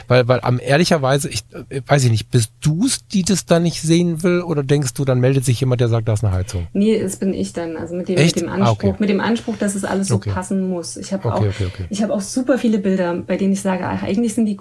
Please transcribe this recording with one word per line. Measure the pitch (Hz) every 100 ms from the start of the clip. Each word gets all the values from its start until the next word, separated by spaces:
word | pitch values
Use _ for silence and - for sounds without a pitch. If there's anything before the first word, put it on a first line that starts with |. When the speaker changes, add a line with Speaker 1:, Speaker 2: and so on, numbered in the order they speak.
| -
Speaker 1:
Weil, | 127 120
weil | 123
am, | 120 123
ehrlicherweise, | - 143 175 165 131 139 139
ich, | 110 - - -
äh, | 139 -
weiß | 147 127
ich |
nicht, | 110 -
bist | 127 110 -
du's, | 147 160 254 - -
die | 196
das | 180 190 -
dann | 170
nicht | 170 -
sehen | 160 165 175 160
will | 180 175
oder | 175 151
denkst | 139 143 131
du, | - 135
dann | 127
meldet | 123 139
sich | 127 117
jemand, | 131 123
der | 120
sagt, | 117 113
„Da |
ist | 107
eine | 107
Heizung“? | 92 90 90 85
Speaker 2:
Nee, | 190 214 214
es | 190 -
bin | 196
ich | - 196
dann. | - 165 160
Also | 165 180
mit | 180
dem, | 180
Speaker 1:
Echt? | 165 180
Speaker 2:
mit | 165
dem |
Speaker 1:
Ah, |
Speaker 2:
Anspruch, | 165 196 214 202
Speaker 1:
okay. | 190
Speaker 2:
mit | 208
dem | 196
Anspruch, | 208 226 - 208
dass | 202 196
es |
alles | 190 190 196
so | 113
Speaker 1:
Okay. | 104
Speaker 2:
passen | 135 185 196 185
muss. | 175 170 -
Ich | 196
hab | 196 120
Speaker 1:
Okay, | -
Speaker 2:
auch, |
Speaker 1:
okay, | 107 - 92
okay. | - 92
Speaker 2:
ich | 202
hab | 214
auch | 208
super | 196 262 254 254
viele | 240 214
Bilder, | 196 190 175 175
bei | - 185
denen | 196
ich | 196
sage, | 196 185 -
„Ach, | 190
eigentlich | 196 196 233 208
sind | 214
die | 196